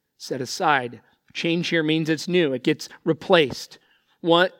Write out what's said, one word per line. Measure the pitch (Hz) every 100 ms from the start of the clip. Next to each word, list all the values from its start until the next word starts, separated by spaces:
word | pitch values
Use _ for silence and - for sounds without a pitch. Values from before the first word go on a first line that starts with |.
| _ _
set | - 127
aside. | 127 - 170 139 123 113 _ _ _
Change | - 170 170 165
here | 170
means | 156 160 156
it's | 156 -
new. | 175 151
It | 127
gets | 156 147 - -
replaced. | 170 156 - 175 131 - - - _ _ _ _
What | 170 170 180 -